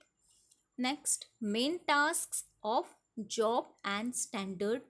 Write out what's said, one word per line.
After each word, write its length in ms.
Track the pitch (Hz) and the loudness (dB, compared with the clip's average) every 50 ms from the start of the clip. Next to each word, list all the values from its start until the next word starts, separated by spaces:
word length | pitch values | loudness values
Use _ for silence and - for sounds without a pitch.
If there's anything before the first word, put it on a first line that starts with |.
| _ _ _ _ _ _ _ _ _ _ _ _ _ _ - | _ _ _ _ _ _ _ _ _ _ _ _ _ _ -6
Next, 500 | - 247 254 294 - - - - - - - _ - | -2 -2 -2 -2 -2 0 -2 -2 -2 -4 -12 _ -6
main 400 | 233 208 202 226 247 294 349 349 - | -4 -2 0 2 2 2 0 -2 0
tasks 560 | - 294 285 285 311 339 - - - - - - - _ _ - | 2 4 4 4 4 2 0 0 -2 -4 -6 -6 -8 _ _ -2
of 220 | 214 233 285 349 - - _ _ _ - 226 208 | 0 2 2 0 -2 -10 _ _ _ -10 -10 -8
job 380 | - - 226 214 220 233 254 - - - _ - | -6 0 2 2 4 2 2 -2 -4 -10 _ -4
and 300 | 202 202 202 220 247 247 | -2 -2 -2 -2 -2 -2
standard 680 | - - - - 202 196 190 190 180 202 208 233 269 269 | -4 -4 -4 -4 -4 -4 -4 -4 -2 0 0 0 -2 -4